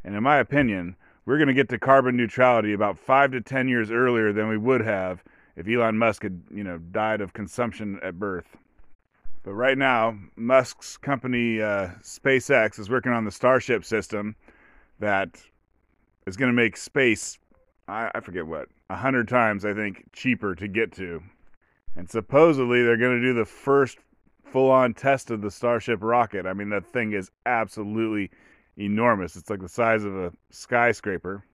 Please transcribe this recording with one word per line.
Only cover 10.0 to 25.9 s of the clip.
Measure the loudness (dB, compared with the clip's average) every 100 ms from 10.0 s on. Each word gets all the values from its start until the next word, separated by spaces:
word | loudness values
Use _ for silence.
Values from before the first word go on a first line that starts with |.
| 0 -2 -18 -8
Musk's | 4 4 4 -12 -20 -10
company, | -4 -4 -2 -2 0 0
uh, | 0 -2 -4 -10
SpaceX, | -20 -4 2 2 4 2 2 -2
is | -4
working | -2 0
on | -2
the | -2
Starship | 0 4 4 2 -2
system | 0 -4 -2 -6 -6 -10 _ _ _ _ _ _
that | 0 0 -2 -8 _ _ _ _ _ _ _ _ -14
is | -2
gonna | 0
make | 2 2 -2
space, | -6 0 2 0 -6 -16 _ _ _ _ -12
I, | -8 -6
I | -8
forget | -8 -10 -8
what, | -10 -12 _ _
a | -4
hundred | -2 -2 0
times, | 2 2 0
I | -4
think, | -4 -6 -8 _
cheaper | -6 -4 -2 -4 -6
to | -6
get | -4 -4
to. | -6 -10 -10 -14 _ -20 -20 _ _ -6 -4
And | -4
supposedly | -6 2 6 6 4 2 2
they're | 4 2
gonna | 2 2
do | 0
the | 0
first | -4 -6 2 2 2 -4 _ _ _ _
full-on | -4 2 4 6 4
test | 0 0 0 -2
of | -6
the | -6
Starship | -4 -2 0 -2